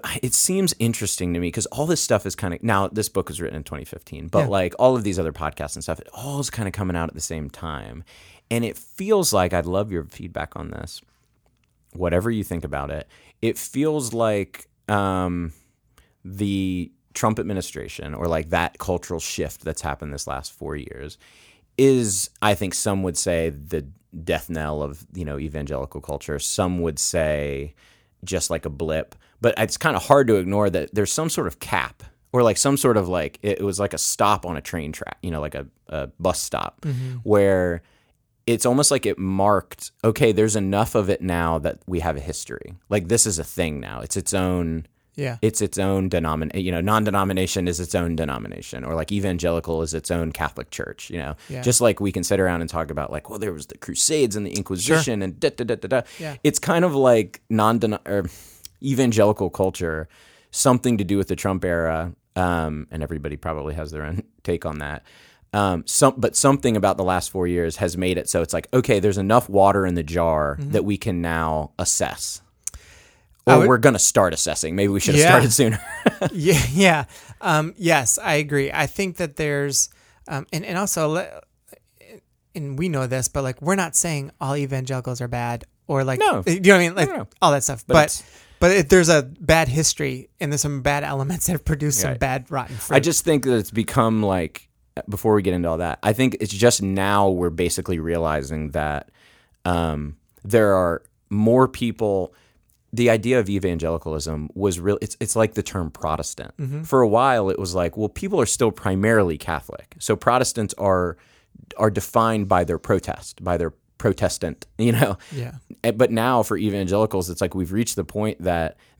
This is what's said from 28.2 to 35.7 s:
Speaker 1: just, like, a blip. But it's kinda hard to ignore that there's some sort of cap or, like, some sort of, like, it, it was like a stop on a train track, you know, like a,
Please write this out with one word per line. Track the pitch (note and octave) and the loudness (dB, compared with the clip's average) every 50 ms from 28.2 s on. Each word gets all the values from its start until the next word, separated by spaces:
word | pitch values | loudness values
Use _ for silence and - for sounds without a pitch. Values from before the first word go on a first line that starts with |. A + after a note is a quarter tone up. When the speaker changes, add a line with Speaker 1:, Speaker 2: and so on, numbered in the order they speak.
| - | -10
Speaker 1:
just, | F2 F#2+ F2+ - - | -6 -4 -4 -2 -2
like, | E2+ D#2+ - | -4 -4 -6
a | D#2+ | -6
blip. | C#2+ C#2 E2 D#2 D#2 D#2 - - - _ _ _ _ - | -6 -6 -4 -2 -2 -2 -4 -6 -12 _ _ _ _ 0
But | - A#2 - - | 0 0 2 2
it's | A2 G2+ - | -2 -2 -2
kinda | - - D#3+ C3 F#2 | -2 -2 0 0 0
hard | - - C#3+ C#3+ C3+ A#2 | 2 4 4 6 6 6
to | A2 | 4
ignore | G2 F2+ F2+ G2+ G#2 G#2 G2+ | 2 2 0 0 2 2 2
that | E2+ E2+ D2 - - | 0 -2 -4 -2 -2
there's | G#2+ G2+ - | -2 -2 0
some | - - D#3+ E3 | -2 -4 -4 -2
sort | - - C3 | -2 -2 -4
of | F2 - - | -4 -6 -8
cap | - - - F2+ C2 - - - - - _ _ _ - | -8 -2 -2 -2 -2 -4 -8 -16 -20 -20 _ _ _ -2
or, | - B2 | 2 4
like, | A#2+ A2+ G2+ | 4 4 4
some | - - C#3 C#3 | 2 2 0 2
sort | C3+ - B2+ A2+ | 2 2 4 4
of, | G#2+ F#2 F2 | 4 2 0
like, | F2+ F2 D2+ D2 - - | -2 -2 -4 -4 -8 -6
it, | - G#2 F#2+ - | -4 -2 -2 -2
it | G2 | -2
was | G2+ F2+ G2 | -4 -2 -2
like | G2+ G2 - | -2 -4 -2
a | D2+ | -4
stop | - - - - A2 G2+ G#2 F#2 - | -4 -4 0 2 2 2 2 0 -2
on | F2 E2 | -6 -8
a | C#2+ | -8
train | - - - E2+ D2+ D2+ | -8 -8 -8 -6 -6 -8
track, | D#2 - - G1+ G1+ - | -10 -10 -12 -14 -12 -10
you | - F2 | -8 -6
know, | D#2+ D2+ | -6 -6
like | D2 D2+ - | -6 -6 -8
a, | C#2+ C#2 C2+ | -10 -12 -12